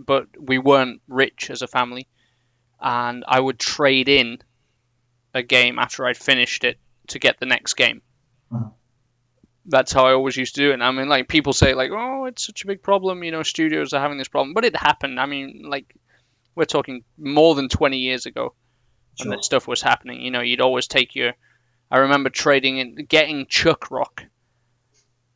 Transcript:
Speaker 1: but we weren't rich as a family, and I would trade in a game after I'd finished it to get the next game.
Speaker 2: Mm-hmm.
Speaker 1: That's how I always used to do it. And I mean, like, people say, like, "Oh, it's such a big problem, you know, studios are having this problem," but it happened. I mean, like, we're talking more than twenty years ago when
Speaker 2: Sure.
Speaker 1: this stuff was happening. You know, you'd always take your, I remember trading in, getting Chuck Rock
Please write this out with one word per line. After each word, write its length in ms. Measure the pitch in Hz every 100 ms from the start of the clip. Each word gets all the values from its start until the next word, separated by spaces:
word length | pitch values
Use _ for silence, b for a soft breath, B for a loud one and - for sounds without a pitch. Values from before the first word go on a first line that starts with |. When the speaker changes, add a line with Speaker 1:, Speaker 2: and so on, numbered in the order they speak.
Speaker 1:
but 220 | 131 135 - -
we 200 | 131 131
weren't 420 | 131 139 127 117 -
rich 400 | 131 135 - -
as 120 | 127
a 40 | 127
family, 400 | 127 123 123 131 _ _ _ _ _ _ _
and 460 | 135 120 120 123 -
I 140 | 131
would 180 | 135 120
trade 520 | - - 143 135 131
in 280 | 139 120 117 _ _ _ _ _ _ _ _ _
a 100 | 131
game 360 | 120 127 123 123
after 280 | 123 - 127
I'd 120 | 123
finished 460 | - 131 120 -
it 140 | 123 - _ _ -
to 100 | -
get 220 | 127 -
the 60 | 127
next 280 | 123 -
game. 280 | - 120 117 _ _ _ _ _
Speaker 2:
Mm-hmm. 160 | 120 110 - _ _ _ _ _ _ _ _ -
Speaker 1:
That's 220 | 135 127
how 140 | 139 131
I 60 |
always 240 | 131 135 123
used 180 | 123 139
to 40 |
do 100 | 143
it. 40 |
And 100 | 131
I 60 | 123
mean, 160 | 131 135
like, 180 | 139 123
people 240 | 160 143
say, 220 | 131 139
like, 160 | 131 131
"Oh, 360 | 208 247 269 262
it's 200 | 247 -
such 160 | -
a 40 | 190
big 140 | 196
problem, 420 | - 196 185 180
you 80 | 170
know, 100 | 160
studios 500 | 151 - 160 156 143
are 60 | 143
having 180 | 147 143
this 100 | 135
problem," 260 | 143 139
but 100 | 185
it 120 | 233 151
happened. 420 | 147 151 139 127
I 80 | 139
mean, 380 | 139 135 - 151
like, 300 | 139 - _ _ _ _ _ _
we're 120 | - 156
talking 360 | 147 139 127 - -
more 360 | 147 147 165 143
than 120 | 131
twenty 300 | - 143 131
years 280 | 131 127 127
ago 280 | 123 123 - _ _ _ _ _ -
when 100 | 123
Speaker 2:
Sure. 80 | 101
Speaker 1:
this 100 | -
stuff 200 | 131 -
was 160 | 120
happening. 380 | 127 123 127 123
You 100 | 127
know, 100 | 123
you'd 200 | 120 123
always 260 | 127 127 -
take 300 | 139 123 135
your, 160 | 120 - _ _ _ _ -
I 80 | 131
remember 320 | 135 143 135
trading 460 | - 151 139 131 131
in, 180 | 127 151 147
getting 400 | 156 151 147 135
Chuck 440 | - 170 147 -
Rock 340 | 127 - - - _ _ _ _ _ _ _ _ _ _